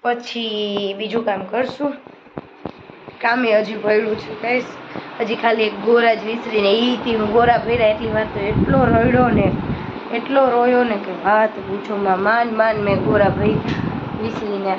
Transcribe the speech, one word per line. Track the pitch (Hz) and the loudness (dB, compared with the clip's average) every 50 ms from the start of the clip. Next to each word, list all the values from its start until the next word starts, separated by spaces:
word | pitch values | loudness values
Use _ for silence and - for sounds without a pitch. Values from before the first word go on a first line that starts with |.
| - | 0
પછી | 240 240 240 240 - - 233 233 220 214 214 208 208 202 202 202 196 196 196 | -2 -2 -2 -4 -8 -8 -6 -6 -4 -4 -4 -4 -2 -4 -4 -4 -4 -6 -6
બીજું | 220 208 196 233 226 | -6 -4 -4 -2 -2
કામ | 226 202 190 190 | -2 -4 -4 -4
કરશું. | 190 - 233 262 247 - - 294 285 277 - - - - - - - - - - - - - - - - - - - - - - - - - | -4 -2 -2 -2 -2 -4 -4 -4 -4 -4 -6 -14 -20 -20 -20 -20 -16 -16 -16 -16 -16 -20 -14 -14 -14 -14 -14 -20 -20 -20 -20 -20 -20 -16 -4
કામે | - 233 233 254 254 233 214 214 | -2 0 0 2 2 4 4 2
હજી | 214 196 214 | 2 0 -6
પડ્યું | 208 185 208 214 214 226 226 214 | -4 0 2 2 2 2 0 -4
છે | 220 - - - - - | -4 -6 -10 -10 -8 -4
ગાઈસ. | 226 247 254 254 - - - - - - - - - - - | -2 -2 -2 -2 -6 -12 -16 -16 -12 -12 -12 -12 -12 -8 -8
હજી | 247 202 233 | -4 -4 -4
ખાલી | 226 - 233 220 226 220 | 0 2 0 2 2 0
એક | 214 202 202 196 | -2 -2 -4 2
ગોરા | 214 240 233 233 233 226 | 4 4 6 6 4 2
જ | 214 196 | 2 -2
વિસરીને, | 214 226 240 233 233 220 214 202 196 202 | -6 -6 -6 -6 -2 0 2 4 4 4
ઈ | 226 240 247 247 220 - | 4 2 0 0 -2 -2
થી | 247 226 | -2 0
હું | 220 214 202 208 | 0 0 2 4
ગોરા | 240 233 240 240 220 | 4 6 6 4 2
ભર્યા | - 220 233 247 226 214 | 2 0 0 2 4 2
એટલી | 214 214 226 220 | 2 2 -2 -2
વાર | 214 214 220 214 214 | -2 -2 -2 -2 -4
તો | 214 | -4
એટલો | 202 202 214 - - - 269 269 262 | -4 0 0 0 2 4 4 4 4
રડ્યો | 233 233 226 226 247 247 254 247 240 | 4 4 4 4 4 4 4 4 4
ને, | 220 214 - 185 - - - - - - - - - - - - - | 4 4 2 2 0 -2 -4 -6 -6 -6 -6 -10 -10 -12 -10 -6 -6
એટલો | 240 240 - 269 277 269 254 | -6 -4 0 2 4 4 4
રોયો | 240 240 240 247 247 247 247 | 4 4 4 4 4 4 2
ને | 240 214 | 2 0
કે | 202 196 196 185 165 - | -4 -4 -8 -10 -4 0
વાત | 190 208 214 220 214 214 214 190 190 | 2 4 4 4 2 0 -6 -8 -6
પૂછો | 190 202 - - 214 | -6 -8 -6 -6 -4
માં. | 202 202 190 185 185 | -2 0 0 0 2
માંડ | 190 202 220 233 240 240 220 | 2 2 2 2 0 0 -2
માંડ | 214 220 226 214 214 | -2 -2 -2 0 0
મેં | 208 202 196 190 190 | 0 0 0 0 0
ગોરા | 214 214 208 202 190 | 2 2 4 4 2
ભર્યા | - - 208 214 202 - - - - - - - - - - - - - 214 | 2 2 0 0 0 0 -2 -4 -4 -4 -4 -4 -4 -6 -8 -8 -8 -6 -6
વિસરીને. | 226 220 - 226 208 202 196 196 190 190 | -6 -6 -6 -6 -6 -6 -4 -2 -4 -4